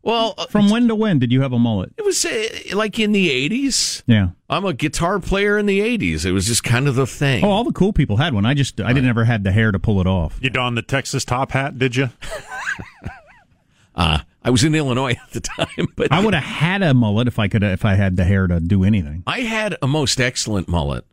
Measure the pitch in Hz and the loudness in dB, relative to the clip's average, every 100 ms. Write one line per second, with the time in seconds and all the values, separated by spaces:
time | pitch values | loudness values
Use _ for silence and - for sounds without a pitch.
0 | - 226 226 190 170 208 202 220 240 214 | -2 -2 -2 -4 -2 2 4 4 2 2
1 | 220 156 123 127 135 123 117 104 - - | 2 2 2 2 2 2 2 0 -4 -4
2 | 403 359 339 240 214 - - 196 214 226 | -2 -2 -2 -4 -6 -8 -6 -2 -2 0
3 | 214 208 180 170 175 226 277 - - - | 2 4 2 2 0 -2 -2 -2 -4 -4
4 | - 110 90 - _ 147 196 135 147 - | 2 4 4 -2 _ -4 -2 -4 -4 -2
5 | 170 202 - 196 208 208 208 196 214 240 | 0 -2 0 0 2 2 2 0 0 0
6 | 95 78 92 95 95 117 - 120 143 127 | 0 0 0 0 0 -2 0 0 2 0
7 | 135 - 143 123 208 202 240 - 190 202 | -2 -2 -2 2 2 2 -2 0 0 2
8 | 143 104 165 110 104 143 131 - 104 131 | 2 2 0 2 2 2 0 -2 0 2
9 | 127 117 113 117 98 101 113 95 - 98 | 2 2 2 2 2 2 2 0 0 2
10 | 92 95 76 - 131 127 123 120 - 135 | 2 0 -2 -4 -4 -2 -2 -4 -2 -4
11 | - 135 - 127 135 135 139 139 - 120 | -2 -6 -2 -2 -2 -2 -4 0 0 0
12 | 135 - - - - 1077 - 1077 1047 1047 | -2 -4 -14 -12 -12 -10 -8 -10 -12 -14
13 | - 740 622 932 _ _ _ _ _ - | -14 -14 -20 -20 _ _ _ _ _ -2
14 | 82 78 - _ 120 127 156 151 139 123 | 0 0 -4 _ 0 2 2 2 0 -2
15 | 135 113 - - - - - - 143 - | -2 -4 -6 -12 -10 -6 -6 -4 -6 -2
16 | 147 165 220 175 127 - 160 196 180 131 | 0 2 2 0 -4 -2 0 2 4 4
17 | 110 104 123 - 101 113 101 92 110 95 | 4 2 0 0 0 0 0 0 2 2
18 | 98 92 90 98 92 87 82 101 95 107 | 2 2 2 2 2 0 2 2 4 2
19 | 73 78 90 190 240 226 214 175 135 151 | -2 -8 -6 -4 -2 -2 -4 -2 -2 0
20 | 139 - 123 - - 101 85 85 71 62 | 0 0 0 -2 -4 -4 -2 -2 -2 -4
21 | - | -10